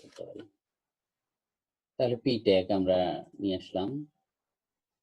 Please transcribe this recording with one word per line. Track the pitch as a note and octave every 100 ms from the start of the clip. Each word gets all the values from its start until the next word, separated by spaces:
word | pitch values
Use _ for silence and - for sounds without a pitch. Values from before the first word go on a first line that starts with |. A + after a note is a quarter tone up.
করতে | - - -
পারি। | - - _ _ _ _ _ _ _ _ _ _ _ _ _ _ -
তাহলে | B2 A#2+
পি | C#3 A#2
ট্যাগ | G#2 F#2+ F#2 G2
আমরা | F#2 F#2 F2 D#2 - -
নিয়ে | G2 F#2
আসলাম, | - F#2 G2+ C#3+ D3 _ _ _ _ _ _ _ _ _